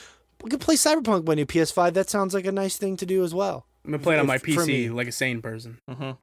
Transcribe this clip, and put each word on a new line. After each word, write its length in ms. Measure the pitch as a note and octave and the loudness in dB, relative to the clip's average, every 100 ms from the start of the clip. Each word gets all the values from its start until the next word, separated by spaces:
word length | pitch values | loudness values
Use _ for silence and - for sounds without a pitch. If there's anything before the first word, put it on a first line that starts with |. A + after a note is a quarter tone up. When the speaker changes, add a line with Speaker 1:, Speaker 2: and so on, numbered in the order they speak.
| - - _ - | -20 -20 _ -14
Speaker 1:
we 60 | A3+ | -6
can 80 | C4+ | -2
play 160 | - D#4+ | 2 4
Cyberpunk 440 | D#4 D#4+ A3+ G3 | 4 2 2 0
on 60 | D#3+ | 2
my 80 | D3+ | 0
new 100 | D3 | 2
P 140 | E3 | 2
S 120 | D#3+ | 2
five. 220 | - F3 F3+ | 2 2 2
That 140 | F#3+ | 0
sounds 240 | G#3 F#3+ | 0 0
like 120 | G3 F#3 | -2 -2
a 60 | |
nice 260 | G3 F#3+ - | -2 -2 -2
thing 200 | G3 F#3+ | -4 -4
to 80 | F3+ | -2
do 180 | F#3+ | 0
as 100 | F3 | 0
well. 320 | E3+ G3 D3 - _ - | 0 -2 -4 -10 _ -6
Speaker 2:
I'm 60 | |
gonna 120 | D3 | -2
play 120 | D3+ D#3 | 2 4
it 40 | |
on 60 | C#3 | 4
Speaker 1:
If, 20 | |
Speaker 2:
my 100 | C3 | 2
Speaker 1:
for 80 | - | 2
Speaker 2:
P 120 | D#3 | 0
C 120 | D#3+ | 2
Speaker 1:
me. 180 | C3+ A#2 | 2 0
Speaker 2:
like 180 | A#2 A#2+ | -2 -4
a 40 | |
sane 300 | - C3 A#2+ | -2 -2 -2
person. 380 | A2+ A2 A#2 A#2 - | -6 -10 -12 -16 -14
Speaker 3:
Mm-hmm. 220 | B2+ C3+ C3 | -10 -10 -6